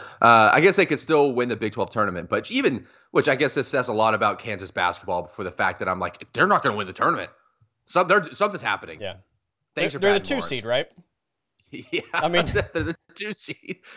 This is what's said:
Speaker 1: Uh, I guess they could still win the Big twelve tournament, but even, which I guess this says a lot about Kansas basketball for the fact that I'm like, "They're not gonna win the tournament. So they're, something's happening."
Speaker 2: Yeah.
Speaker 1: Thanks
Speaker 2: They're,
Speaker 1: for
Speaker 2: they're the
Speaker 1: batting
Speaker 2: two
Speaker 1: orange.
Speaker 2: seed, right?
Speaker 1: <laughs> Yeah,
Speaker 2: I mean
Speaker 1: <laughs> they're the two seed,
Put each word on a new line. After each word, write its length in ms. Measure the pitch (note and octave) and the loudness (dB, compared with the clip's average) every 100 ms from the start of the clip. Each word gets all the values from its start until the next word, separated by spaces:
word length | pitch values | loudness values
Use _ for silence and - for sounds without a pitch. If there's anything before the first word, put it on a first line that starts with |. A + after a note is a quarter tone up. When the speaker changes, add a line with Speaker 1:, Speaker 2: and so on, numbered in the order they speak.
| - - | -14 2
Speaker 1:
Uh, 280 | A#2 A#2 G#2+ | 6 8 8
I 60 | C3 | 6
guess 160 | F3+ F#3 | 4 4
they 100 | F3+ | 2
could 140 | D3+ | 0
still 320 | - D#3 C#3+ | 0 2 4
win 160 | A#2+ B2 | 2 -2
the 60 | A2 | -2
Big 180 | A2 | -4
twelve 160 | - G2 | -4 -4
tournament, 400 | A#2 G#2 F2+ E2 | -2 -2 -4 -4
but 220 | G#2 A2 | -4 -2
even, 340 | B3 B3+ A#2+ - _ _ | 0 0 -2 -8 _ _
which 160 | F3 D3 | 0 2
I 60 | C3 | 2
guess 200 | C#3 D3 | 0 -2
this 120 | B2 | -2
says 200 | C#3 A#2+ | -2 0
a 60 | |
lot 200 | A2 A2 | 2 2
about 260 | G#2+ G#2+ F#2+ | 4 2 0
Kansas 320 | A2 G2+ F#2 | -6 -10 -8
basketball 560 | F#2+ F2+ F2 G2 F2+ E2+ | -2 -2 -2 -4 -6 -6
for 160 | - | -8
the 80 | F#2+ | -8
fact 280 | - G2 F2+ | -2 -2 -2
that 80 | F#2 | -4
I'm 100 | F#2 | -4
like, 280 | F2+ - - | -4 -8 -8
"They're 140 | - F3+ | 0 2
not 160 | F#3 | 2
gonna 120 | C3+ G#2 | 0 -2
win 100 | F#2+ | -6
the 60 | |
tournament. 380 | F#2+ C#3 D3 F2 _ _ _ _ _ - | -2 -2 -2 -6 _ _ _ _ _ -4
So 180 | E3+ | 0
they're, 300 | F3+ G3+ D#3 C3 | 4 2 0 -2
something's 260 | G#3 F#3 | -4 -2
happening." 380 | A#2 G2 E2 D#2+ | -4 -4 -6 -14
Speaker 2:
Yeah. 160 | G2+ F#2 _ _ _ _ _ - | -14 -14 _ _ _ _ _ -6
Speaker 1:
Thanks 180 | - | -4
Speaker 2:
They're, 60 | C#3 | 0
Speaker 1:
for 0 | |
Speaker 2:
they're 140 | G3 | 0
the 60 | G3+ | 0
Speaker 1:
batting 80 | G3 | 0
Speaker 2:
two 60 | C4+ | -4
Speaker 1:
orange. 100 | - | -4
Speaker 2:
seed, 200 | B2+ A2 | -6 -2
right? 220 | B2 - | -2 -2
Speaker 1:
<laughs> 60 | _ - _ _ _ _ _ _ | _ -20 _ _ _ _ _ _
Yeah, 300 | D3 - - - | -18 -8 -8 -6
Speaker 2:
I 160 | E3+ D#3+ | -2 2
mean 160 | F3 D#3+ | 2 2
Speaker 1:
<laughs> 80 | |
they're 300 | G3+ - E3+ | 0 -2 -2
the 120 | D3+ E3+ _ - | -4 -6 _ -12
two 180 | G#3 | -10
seed, 460 | G#3 - - - - - | -10 -12 -12 -12 -14 -16